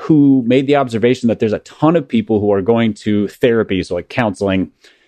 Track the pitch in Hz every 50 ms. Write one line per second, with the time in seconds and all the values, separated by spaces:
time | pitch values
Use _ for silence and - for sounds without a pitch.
0 | - - 160 147 143 139 135 131 117 120 127 143 135 139 143 139 135 117 117 104
1 | 113 123 131 - - 113 101 - 117 107 104 - _ - - - 151 160 175 165
2 | 135 - 120 113 107 - 110 101 104 104 101 98 90 113 117 117 117 110 104 -
3 | - 110 104 104 101 95 - - - 120 117 113 101 - 98 90 82 - 90 87
4 | - _ - 127 117 107 92 - 101 98 95 95 87 - _ _ _ - _ _
5 | _